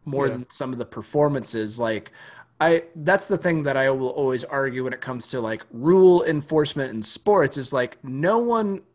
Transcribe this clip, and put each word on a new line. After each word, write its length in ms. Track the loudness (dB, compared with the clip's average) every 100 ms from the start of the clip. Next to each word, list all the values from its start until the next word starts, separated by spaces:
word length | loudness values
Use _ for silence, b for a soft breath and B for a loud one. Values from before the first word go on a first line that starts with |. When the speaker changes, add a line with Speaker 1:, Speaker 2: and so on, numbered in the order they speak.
| -8
Speaker 1:
more 220 | -2 -2
Speaker 2:
Yeah. 60 |
Speaker 1:
than 160 | -4 -10
some 220 | -10 -8
of 60 | -8
the 60 | -10
performances. 920 | -12 -4 2 2 0 -4 -6 -6 -4
Like, 340 | -4 -4 -8 B B B B 0
I, 220 | 2 2 0 -6
that's 320 | 0 0 2
the 100 | -2
thing 260 | 0 0
that 120 | 0 2
I 140 | 2
will 200 | 0 -2
always 340 | -2 0 -2 -4
argue 400 | -2 -2 -4 -6
when 80 |
it 80 | -6
comes 260 | -8 -10 -8
to, 120 | -6
like, 240 | -4 -6 -10
rule 500 | -2 4 8 8 6
enforcement 720 | 4 -2 0 0 0 -2 -6
in 80 | -6
sports 560 | -8 -4 2 4 2 -2
is, 160 | -4
like, 240 | -2 -4 -6
no 360 | -12 -4 0 2
one 440 | 2 0 -2 -6 -12